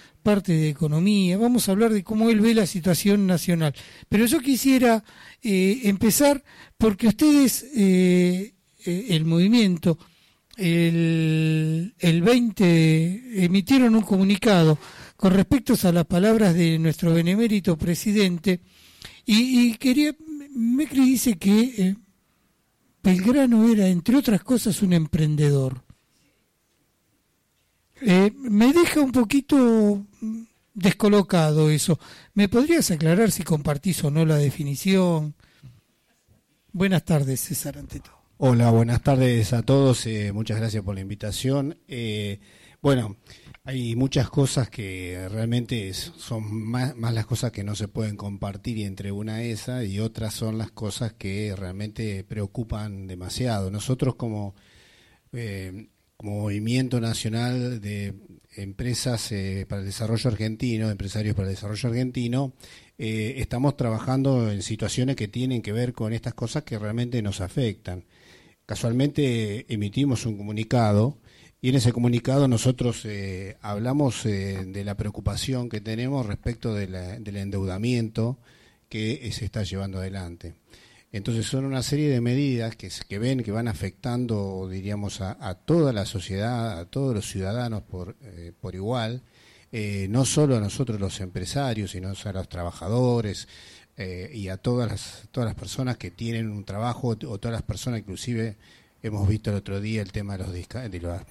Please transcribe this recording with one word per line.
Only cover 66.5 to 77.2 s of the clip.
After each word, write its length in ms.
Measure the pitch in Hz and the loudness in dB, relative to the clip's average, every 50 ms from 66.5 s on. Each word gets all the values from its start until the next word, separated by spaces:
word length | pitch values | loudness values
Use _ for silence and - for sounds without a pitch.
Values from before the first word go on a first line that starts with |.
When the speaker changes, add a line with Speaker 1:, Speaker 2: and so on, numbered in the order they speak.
| - 151 | -6 -6
Speaker 2:
que 160 | - - 120 104 | -8 -6 -8 -8
realmente 460 | 107 104 110 117 120 123 127 120 104 | -6 -6 -4 -4 -4 -4 -4 -4 -4
nos 180 | 101 98 - | -4 -6 -6
afectan. 640 | 95 85 - - 123 110 95 - - 92 90 90 - _ _ _ _ _ - _ _ _ _ _ _ - | -8 -6 -4 -2 -2 -2 -4 -6 -10 -12 -12 -12 -14 _ _ _ _ _ -20 _ _ _ _ _ _ -12
Casualmente 1080 | 104 - - 117 117 127 139 147 143 156 143 131 120 117 110 104 101 120 131 - 120 | -10 -6 -4 -2 0 0 0 0 0 0 0 0 0 -2 -4 -4 -6 -8 -8 -8 -6
emitimos 540 | 104 104 101 - 127 143 143 123 113 - 120 | -4 -4 -4 -2 -2 0 0 0 -2 -4 -6
un 100 | 107 98 | -8 -8
comunicado 800 | 101 104 107 110 110 - 131 120 113 104 104 101 110 139 147 - _ _ _ _ - _ _ _ | -8 -8 -6 -6 -4 -2 0 2 2 4 4 4 2 2 -2 -6 _ _ _ _ -20 _ _ _
y 80 | - 123 | -2 0
en 60 | 131 | 2
ese 180 | 139 107 120 117 | 2 2 2 0
comunicado 540 | 120 120 120 120 117 - 131 135 143 143 131 | 2 0 0 0 0 0 0 2 2 4 4
nosotros, 540 | 120 107 - 127 127 - 123 120 110 - - | 2 2 2 0 0 0 -2 -4 -4 -6 -8
eh, 520 | 110 104 101 98 98 95 92 98 95 - _ | -10 -10 -8 -8 -8 -8 -10 -12 -14 -16 _
hablamos, 640 | - 107 104 104 113 127 135 147 147 127 110 - - 110 | -10 -8 -6 -4 -4 -2 0 0 0 0 -2 -2 -4 -4
eh, 380 | 101 98 95 98 98 95 95 92 | -4 -4 -4 -6 -6 -8 -8 -10
de 160 | 92 101 98 | -10 -10 -8
la 140 | 101 101 101 | -8 -8 -6
preocupación 720 | 104 104 - - 98 104 101 - - - 131 123 123 117 | -8 -8 -8 -6 -6 -6 -6 -6 -6 -6 -6 -6 -6 -8
que 140 | 113 104 | -10 -10
tenemos 440 | 101 110 110 113 123 131 143 135 120 | -8 -8 -8 -6 -4 -4 -4 -4 -4
respecto 500 | 104 101 - - 123 120 - - 117 107 | -6 -8 -8 -6 -8 -8 -6 -6 -6 -6
de 120 | 101 98 92 | -6 -6 -8
la, 320 | 92 92 90 90 101 | -8 -10 -10 -10 -12
del 180 | - | -12